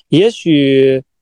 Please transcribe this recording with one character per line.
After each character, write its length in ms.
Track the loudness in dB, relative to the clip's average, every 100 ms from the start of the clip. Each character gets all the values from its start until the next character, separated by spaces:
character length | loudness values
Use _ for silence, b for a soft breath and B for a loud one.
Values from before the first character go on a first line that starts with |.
| _
也 200 | 0 0
许 720 | -2 -2 0 0 0 0 -2 -8 _